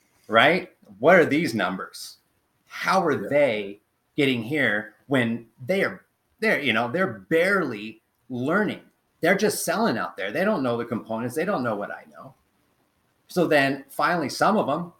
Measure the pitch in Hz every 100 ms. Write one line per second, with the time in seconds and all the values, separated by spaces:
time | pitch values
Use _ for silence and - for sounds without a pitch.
0 | _ _ - 110 139 175 - _ - 98
1 | 139 185 131 147 151 113 92 95 85 -
2 | - - _ _ _ _ _ - - 185
3 | 170 117 98 147 139 107 98 104 _ _
4 | _ - 139 120 110 151 120 104 107 _
5 | - 135 117 117 - _ 123 190 147 185
6 | _ _ _ - 220 143 139 110 120 165
7 | 190 107 - 160 185 196 147 104 107 -
8 | _ _ - 123 135 190 190 98 - _
9 | _ - 160 196 214 - - 180 220 110
10 | 87 - 95 131 202 190 127 117 117 110
11 | - 113 123 151 185 180 120 104 101 -
12 | - - 123 - _ _ _ _ _ _
13 | _ _ _ 180 156 151 135 139 - -
14 | 151 175 131 - 160 214 131 160 175